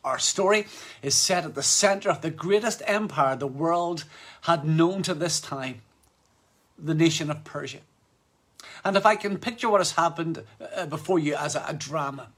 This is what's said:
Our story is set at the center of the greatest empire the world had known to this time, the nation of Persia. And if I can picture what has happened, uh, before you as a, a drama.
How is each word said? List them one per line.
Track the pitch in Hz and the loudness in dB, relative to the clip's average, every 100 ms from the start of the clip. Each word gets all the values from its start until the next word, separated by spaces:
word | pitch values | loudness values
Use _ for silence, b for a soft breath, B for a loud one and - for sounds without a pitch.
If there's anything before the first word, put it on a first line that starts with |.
Our | 135 127 | -4 -2
story | - - 190 208 208 B B B | 0 2 4 2 0 B B B
is | 139 | -2
set | 135 - 180 156 | 0 2 0 -2
at | |
the | 139 | -2
center | - - 202 196 202 | 0 4 4 2 0
of | 160 | 0
the | 160 | -2
greatest | 156 170 208 220 208 - | -6 0 2 2 -4 0
empire | 208 214 143 135 131 | 0 0 2 2 2
the | 139 | -4
world | 135 165 175 175 165 - B B B | -2 0 2 0 -4 -10 B B B
had | - 170 151 | 0 2 4
known | 156 170 196 | 4 4 2
to | 185 | -2
this | 156 170 - | -2 -2 -4
time, | - 139 131 120 _ _ _ _ _ _ _ _ _ - | -4 -8 -8 -10 _ _ _ _ _ _ _ _ _ -10
the | 156 160 | -2 4
nation | 165 160 151 | 4 4 -4
of | 147 | -6
Persia. | - 147 143 - _ _ _ _ _ _ _ - B B | -8 -10 -10 -12 _ _ _ _ _ _ _ -20 B B
And | 196 196 | 0 4
if | - | 4
I | 208 | 4
can | 208 190 | -2 -4
picture | 247 233 233 | -6 -2 2
what | 202 | 4
has | 175 | 4
happened, | - 170 165 165 160 - b - - | 2 0 0 -4 -4 -10 b -10 -8
uh, | 165 | -6
before | 156 - 180 | -6 0 2
you | 147 143 | 2 -2
as | 147 147 | -2 -4
a, | - | -6
a | |
drama. | 151 - 156 139 135 113 | -8 -6 -4 -4 -8 -16